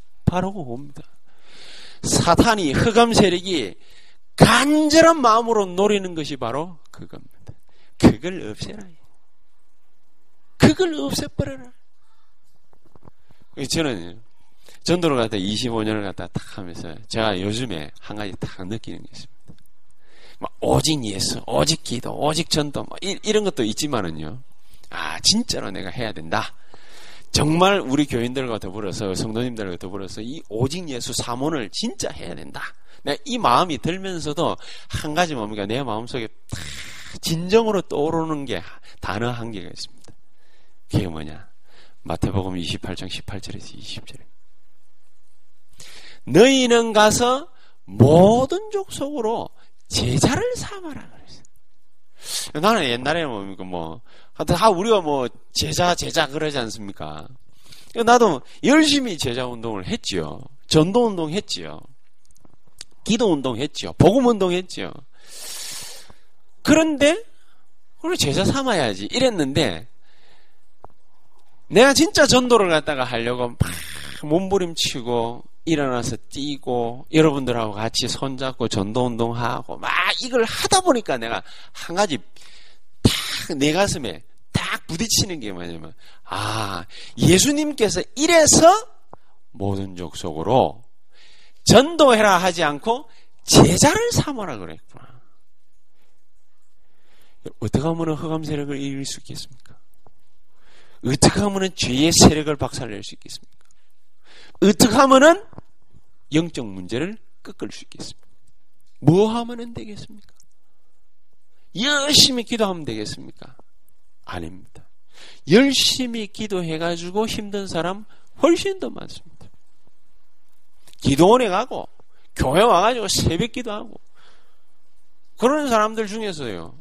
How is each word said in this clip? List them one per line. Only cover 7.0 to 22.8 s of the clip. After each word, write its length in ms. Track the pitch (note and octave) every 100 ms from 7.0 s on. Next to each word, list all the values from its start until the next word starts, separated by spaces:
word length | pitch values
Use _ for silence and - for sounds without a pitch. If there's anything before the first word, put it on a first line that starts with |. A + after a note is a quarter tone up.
| - - - - - - - - - -
그걸 520 | - - F3 F#3 G#2+
없애라. 340 | G#2 - - F#3+ D#3+ - - - - - - - - - - - - - - - -
그걸 360 | - D#4 F#4
없애버려라. 720 | D4+ C#4 C#4 D4 - C#4+ C4+ B3 - - - - - - - - - - - - - - - - - - - C3
저는 500 | D#3+ D3+ G2+ E2+ G2 - - - - - -
전도를 340 | - F3 E3+ C3
갖다 200 | A2+ G#2
이십오 440 | F#2+ G#2+ B2 A2+
년을 220 | G#2+ G#2+
갖다 240 | G2+ F2+ F2
딱 320 | - - -
하면서 340 | F2+ E2 E2+ D#2 A2+
제가 340 | A#2 A2 F#2
요즘에 480 | G2+ A2 B2 E2 D2+ -
한 160 | - G#2+
가지 160 | G#2 F2+
딱 280 | - - F#2
느끼는 320 | A2 - F2
게 100 | -
있습니다. 420 | - - - - - - - - - - - - -
막 140 | - -
오직 420 | A#2+ C3 C#3+ D3+ A2
예수, 360 | G2 - - -
오직 360 | C3 D3+ D#3+
기도, 320 | - A#2+ G2+ -
오직 360 | C#3+ D#3 E3
전도, 320 | D#3 D3 B2+